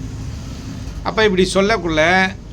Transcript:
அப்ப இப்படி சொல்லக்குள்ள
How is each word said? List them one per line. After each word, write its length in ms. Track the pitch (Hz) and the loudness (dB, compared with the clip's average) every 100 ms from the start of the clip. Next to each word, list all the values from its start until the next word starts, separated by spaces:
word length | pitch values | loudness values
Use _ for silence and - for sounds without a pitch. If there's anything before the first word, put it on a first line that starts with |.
| 131 - - - - - - - - - | -8 -8 -10 -10 -10 -10 -10 -10 -10 -6
அப்ப 200 | 196 208 | -2 2
இப்படி 260 | 214 185 185 | 4 4 2
சொல்லக்குள்ள 800 | 190 202 226 165 156 165 185 185 190 - | 2 2 2 0 2 4 4 2 -2 -12